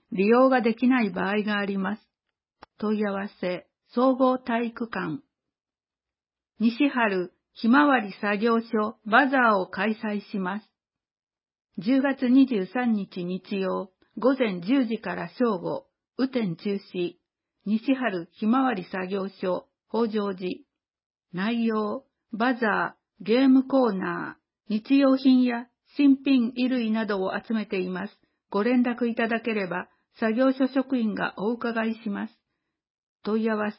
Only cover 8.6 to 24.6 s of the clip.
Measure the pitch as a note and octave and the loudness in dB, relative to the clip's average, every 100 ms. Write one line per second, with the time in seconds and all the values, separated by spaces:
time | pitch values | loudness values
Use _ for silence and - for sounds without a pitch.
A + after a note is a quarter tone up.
8.6 | A3+ A3 G#3+ - G#3+ A3 C#4 C4+ A#3+ G3+ | 0 -2 -4 -6 0 2 4 4 4 2
9.6 | F3+ - G#3 G#3+ A3 G#3 G3+ G3+ F3+ G3+ | 0 -4 -4 -4 -4 -6 -6 -6 -6 -8
10.6 | - _ _ _ _ _ _ _ _ _ | -12 _ _ _ _ _ _ _ _ _
11.6 | _ - F3+ C4+ C#4 C4+ B3 C4 C4 A3+ | _ -8 -2 0 0 0 4 6 6 2
12.6 | F#3 B3 B3 G#3+ F#3+ - F3 F#3 - G3 | -2 -2 0 -2 -4 -8 -6 -8 -6 -4
13.6 | F#3+ F#3 F#3+ _ _ - A3 C4+ A#3 F#3 | -2 -4 -8 _ _ -2 0 2 0 -2
14.6 | F3 C#4 A3+ A3 F#3+ F3+ E3+ - A#3+ F#3+ | 0 0 0 -2 -6 -8 -8 -2 -2 -2
15.6 | E3 C#3+ - _ _ - C4 C4 G#3 D#3+ | -4 -8 -10 _ _ -4 -4 -2 -4 -4
16.6 | G#3 G3 - F#3 F3 - _ _ _ _ | -6 -6 -6 -6 -6 -8 _ _ _ _
17.6 | - A3 - C4 A#3+ F#3 E3+ - G#3+ B3+ | -4 -2 0 -2 -2 -4 -8 -4 0 2
18.6 | C4 G#3+ F3 F#3+ F#3 G3 F#3+ - F#3 F3+ | 2 -2 -6 -8 -6 -6 -6 -6 -4 -4
19.6 | - _ _ A3 A#3 G#3+ G3+ F#3 F#3+ - | -6 _ _ -2 -2 -2 -4 -4 -6 -8
20.6 | _ _ _ _ _ _ _ F3 G3+ A#3 | _ _ _ _ _ _ _ -6 -2 0
21.6 | A3+ G#3+ G#3 A#3+ - _ _ G3 A#3+ B3 | 0 0 -2 -6 -12 _ _ -2 -2 0
22.6 | A3+ F#3 E3+ - _ - F#3+ A#3 C4+ C4 | 0 0 -2 -8 _ -10 0 4 6 6
23.6 | C4 C4+ B3 F#3+ F3+ F3 - - _ _ | 4 2 2 0 -4 -6 -8 -14 _ _